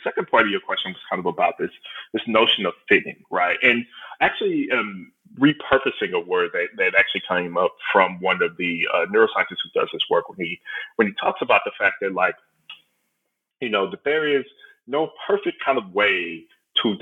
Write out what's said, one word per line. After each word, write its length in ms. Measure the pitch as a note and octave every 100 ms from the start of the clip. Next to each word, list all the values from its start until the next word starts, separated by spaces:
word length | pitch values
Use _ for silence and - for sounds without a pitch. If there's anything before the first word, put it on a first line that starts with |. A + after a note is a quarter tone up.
second 240 | - - F#3
part 180 | D3 G#2+
of 40 |
your 100 | G2
question 320 | - F#2+ F#2+
was 100 | F2+ -
kind 100 | F#2+
of 80 | F2+
about 300 | E2+ F2 -
this, 120 | F2+ - - - -
this 100 | A2+ -
notion 380 | A2+ A2+ - F#2
of 80 | - -
fitting, 340 | G2 - - -
right? 280 | F2+ F2+ F2
And 240 | B2+ A#2+ A#2+ - - -
actually, 500 | F3 - G#3 D#3+ C3+
um, 400 | B2 G#2+ F#2+ E2 _ _ -
repurposing 760 | C#3+ D3 - C3+ - - G2
a 60 | F2+
word 300 | F2 F2+ F2
that, 160 | F2+ F2 -
that 160 | F#2 F#2+
actually 240 | G2 G2 -
came 300 | F2+ F2 E2+
up 180 | F2+ - -
from 260 | G2+ F#2 F2+
one 220 | F#2 F2+
of 160 | F2 E2+
the, 300 | F2+ E2+ E2+
uh, 120 | F2+ E2+
neuroscientists 560 | G#2+ A2 G2 F#2 F2+
who 160 | - -
does 80 | -
this 80 | - -
work 180 | F2 -
when 120 | F#2+
he, 200 | E2+ F2 - - - -
when 120 | -
he 60 | -
talks 200 | - -
about 200 | B2+ G#2+
the 80 | G#2 -
fact 200 | G2+ -
that, 120 | G2
like, 220 | F#2 F2+ - _ _ _ - _ _ _ _ _ _ _ -
you 100 | B2
know, 200 | G#2 F#2+
that 140 | G2
there 240 | C#3+ D#3 D3+
is 180 | C#3+ B2+ _ - _ - C#3
no 40 | D#3 - -
perfect 300 | G3+ F3 - -
kind 120 | C3
of 40 | G2 F#2
way 180 | G#2 F#2 E2+ E2 - _ _ -
to 60 | A#2 G2